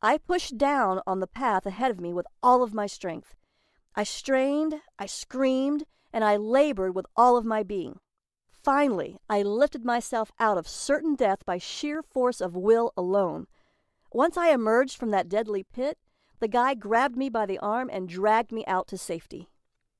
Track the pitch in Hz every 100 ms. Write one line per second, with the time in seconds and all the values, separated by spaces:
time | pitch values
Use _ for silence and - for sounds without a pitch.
0 | 214 302 - 359 - 226 277 285 202 190
1 | - 190 185 226 247 190 196 196 254 190
2 | 175 175 - _ 247 254 240 214 202 -
3 | 185 165 - - _ _ _ _ _ -
4 | 208 - - 262 269 285 311 302 - -
5 | 196 - - 254 269 262 269 294 - _
6 | _ 226 214 208 214 262 294 202 185 185
7 | 190 - 247 247 226 220 196 202 160 -
8 | _ _ _ _ _ _ - 277 285 190
9 | 131 - - 208 202 214 285 269 240 240
10 | - 240 220 - 220 190 - - - 294
11 | 311 285 220 196 - 180 - - 294 302
12 | 302 262 247 247 185 180 202 226 233 -
13 | 180 202 185 156 - _ _ _ _ _
14 | _ 233 330 349 339 262 220 233 262 -
15 | 233 196 170 202 220 202 190 240 269 -
16 | _ _ _ - 226 240 254 254 202 226
17 | 277 240 269 226 202 190 208 226 262 190
18 | 185 180 208 220 233 226 - 185 - 185
19 | - 165 - - 175 _ _ _ _